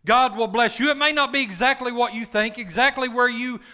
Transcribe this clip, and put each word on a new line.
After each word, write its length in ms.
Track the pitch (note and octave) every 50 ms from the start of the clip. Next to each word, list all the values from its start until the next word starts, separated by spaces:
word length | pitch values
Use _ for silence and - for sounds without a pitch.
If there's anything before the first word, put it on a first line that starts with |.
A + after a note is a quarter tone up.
| _
God 300 | - A3+ B3 C4 B3+ -
will 120 | A#3 A3+
bless 320 | G#3 F#3+ A#3 A#3+ G#3+ - -
you. 100 | B3+ D4+
It 80 | C#4+
may 140 | C#4 D4 D4+
not 200 | D#4 D4 C#4+ B3+
be 120 | B3+ C#4 C4
exactly 480 | G#3+ F#3 F3 A#3+ C4 C4+ C4 B3+ B3
what 240 | A#3+ A#3+ A#3+ A3 G#3+
you 100 | A3+ A#3
think, 320 | - - G#3 G#3+ A3+ A3
exactly 520 | A#3+ A3+ F3+ D#3+ G3+ B3+ C#4 C#4 C4+ B3+ B3+
where 200 | A3+ B3 B3 B3
you 320 | A#3 A3+ B3 B3+ A#3+ G#3 - -